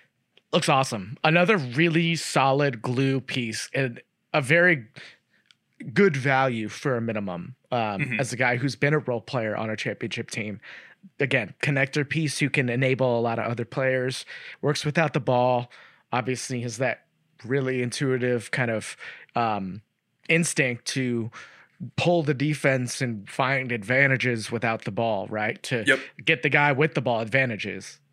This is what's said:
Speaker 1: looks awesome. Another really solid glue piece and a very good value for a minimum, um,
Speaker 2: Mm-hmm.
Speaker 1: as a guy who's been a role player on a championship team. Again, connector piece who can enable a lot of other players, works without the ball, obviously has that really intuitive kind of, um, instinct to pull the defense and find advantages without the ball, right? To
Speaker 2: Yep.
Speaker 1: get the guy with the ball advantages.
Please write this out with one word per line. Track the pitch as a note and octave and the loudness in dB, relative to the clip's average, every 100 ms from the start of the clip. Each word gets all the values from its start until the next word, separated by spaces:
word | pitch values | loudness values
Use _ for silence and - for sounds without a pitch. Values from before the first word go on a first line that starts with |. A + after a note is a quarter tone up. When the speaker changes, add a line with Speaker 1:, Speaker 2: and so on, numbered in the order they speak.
| _ _ _ _ _ | _ _ _ _ _
Speaker 1:
looks | F3 E3 | 0 4
awesome. | C#3 C3+ A2 F#2+ B2+ | 2 2 -2 -8 0
Another | D#3 E3 F3+ G#3+ | 4 4 6 4
really | B2+ A#2+ E3+ D#3+ E3 E3 | 2 2 2 4 2 0
solid | - D#3 C3+ C3+ C#3+ A#2+ | 0 2 4 4 2 0
glue | B2+ B2 C3+ C3+ | -2 0 2 0
piece | - - A#2+ A2 - | -2 -4 -4 -6 -6
and | C3 C3 A#2+ - _ _ | -2 -2 -4 -16 _ _
a | D#3 | -2
very | B2 E3 F3+ D#3+ G#2+ - - - _ _ _ _ _ _ - | 4 6 6 4 -2 -18 -20 -20 _ _ _ _ _ _ -4
good | G#2+ G3 C#3 | 4 4 4
value | B2+ C3 C3+ A#2 G#2+ | 2 4 2 0 -4
for | - D3 A#2+ | -4 -2 -2
a | |
minimum, | A2+ G#2+ G2 F2 F2 B2+ _ | -2 -2 -4 -6 -10 -14 _
um, | B2 A2 G2 | -2 0 -2
Speaker 2:
Mm-hmm. | - A#2 | -2 -2
Speaker 1:
as | C3+ | -2
a | A#2 | 0
guy | B2 B2 | 0 2
who's | C#3 A2+ | -2 0
been | C#3+ | 2
a | D#3 | 2
role | A#2 A#2 | 0 -4
player | - C3 A2 G2+ | -4 -4 -2 -2
on | A2 | -4
a | A2 | -4
championship | - G2+ A2+ - A2+ | -4 -4 -6 -6 -6
team. | - G#2+ G2 - - - - - _ | -6 -6 -8 -12 -20 -20 -20 -20 _
Again, | C#3 C3 G#2 - | 0 0 0 -4
connector | - C#3 C3+ D3+ C#3 | -2 0 0 -2 -2
piece | D#3+ D#3 - | -2 -2 0
who | C#3+ | 0
can | D3 B2+ | 0 0
enable | A#2+ C3 C3 B2+ A#2+ | 0 0 2 2 2
a | |
lot | A#2 A2+ | 0 -2
of | A2 | -2
other | A#2 | -4
players, | A#2 - C3 C3 B2+ C3 - - - - | -4 -2 0 0 -2 -4 -10 -16 -16 -4
works | - D3 | -2 0
without | D3 D3 D#3 | 0 0 0
the | D#3 | 0
ball, | B2 B2 B2 B2 B2 - - _ _ | 2 2 4 2 -2 -12 -20 _ _
obviously | A#2+ B2+ B2 - B2+ | -4 -2 -4 -4 -6
has | A#2+ A2 | -6 -2
that | B2+ - _ _ _ _ | -2 -4 _ _ _ _
really | A2 C#3 C3 B2+ | -4 -2 0 -2
intuitive | B2 - C#3+ B2+ B2 B2 G#2 | -4 -2 -2 0 0 -2 -2
kind | - A#2+ | -2 0
of, | A2 - - - - - | -2 -6 -14 -16 -18 -8
um, | - A#2 G#2 F#2+ G2 - _ _ _ - | -2 0 0 -4 -10 -16 _ _ _ 0
instinct | E3 E3 - C3+ A#2+ - | 2 2 2 0 0 -6
to | C3+ B2+ A#2+ A2 - - - - _ A#2 - | -4 -2 -2 -4 -8 -20 -20 -20 _ -10 -2
pull | E3+ F3 | 2 2
the | D3 | 2
defense | C3+ D3 D3 C#3+ C3 B2 - | 0 0 2 2 2 0 -2
and | B2+ A2 G2 | -4 -4 -8
find | - C3 C3+ B2+ | -2 0 0 -2
advantages | A#2 G2 B2+ C#3 C3 B2 A#2 G#2+ | -6 0 4 4 4 0 -2 -4
without | A#2 A#2 A2+ | -2 -2 -2
the | - | -4
ball, | G2+ A#2 G#2 G2+ | -2 0 -2 -4
right? | G#2+ G#2+ - | -4 -4 -4
To | - B2 G#2 | -4 -2 2
Speaker 2:
Yep. | C3+ - - | 0 0 -6
Speaker 1:
get | C3 D#3+ | 0 2
the | D3+ | 2
guy | D3 D3 | 4 4
with | C3 D#3 | 4 2
the | D3+ | 0
ball | B2+ A#2 | 0 0
advantages. | A2+ C3+ C3 G#2 G#2 F#2+ - - _ | 0 0 0 -2 -6 -8 -12 -20 _